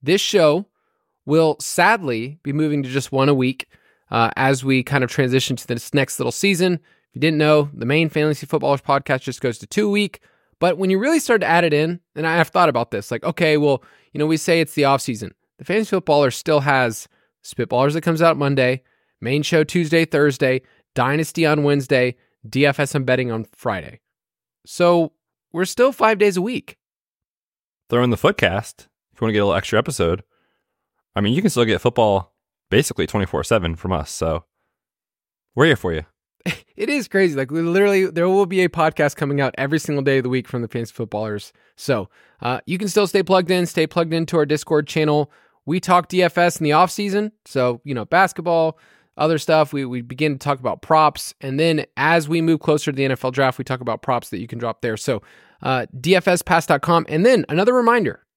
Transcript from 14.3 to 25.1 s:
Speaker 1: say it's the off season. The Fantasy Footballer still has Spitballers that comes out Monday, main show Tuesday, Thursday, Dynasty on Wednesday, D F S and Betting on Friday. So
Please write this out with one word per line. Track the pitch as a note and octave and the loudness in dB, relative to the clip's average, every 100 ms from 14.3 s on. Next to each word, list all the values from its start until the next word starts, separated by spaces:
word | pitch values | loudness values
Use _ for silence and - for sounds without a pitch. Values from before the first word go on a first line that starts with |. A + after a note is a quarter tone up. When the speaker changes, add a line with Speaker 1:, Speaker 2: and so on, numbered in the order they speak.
| D#3+ | -2
Speaker 1:
say | - E3 | 2 0
it's | D#3+ | 0
the | - C#3 | 0 2
off | C#3 | 2
season. | - A2+ G2+ _ _ _ | -2 -8 -8 _ _ _
The | - | -4
Fantasy | G3 A3 | -2 0
Footballer | F#3+ F3 D3 C#3 | -2 2 2 2
still | - - D3+ | 0 0 0
has | C#3 C3+ B2 A2 - _ _ _ | 2 2 0 -2 -14 _ _ _
Spitballers | - - - A#2+ C#3 | -20 -8 -4 0 0
that | D3+ | 0
comes | D#3 D#3+ | -2 2
out | E3+ C#3+ | 2 2
Monday, | C#3 C#3 B2+ C3 _ _ _ _ | 0 2 0 0 _ _ _ _
main | A2+ C#3 | -4 -2
show | D3+ E3 D#3 | 0 0 2
Tuesday, | F3+ D#3+ E3 E3 | 0 2 2 2
Thursday, | D3 D3 C3 C3+ C3 _ _ _ - | 2 2 2 0 0 _ _ _ -2
Dynasty | B2+ C#3+ D#3 - D#3+ | 0 0 -2 0 2
on | D3+ | 2
Wednesday, | C#3+ C#3+ C3 C3+ B2 B2 _ _ A2 | 2 0 2 2 0 -2 _ _ -8
D | C3 C#3+ | 0 2
F | C3+ | 2
S | C#3+ D3+ | -2 -2
and | C3 | 0
Betting | B2+ B2 | 0 0
on | A2+ G#2+ | -6 -8
Friday. | _ B2+ G2 C#2+ - _ _ _ _ _ _ _ | _ -6 -6 -8 -20 _ _ _ _ _ _ _
So | - F3 F3 D#3+ | 0 2 4 0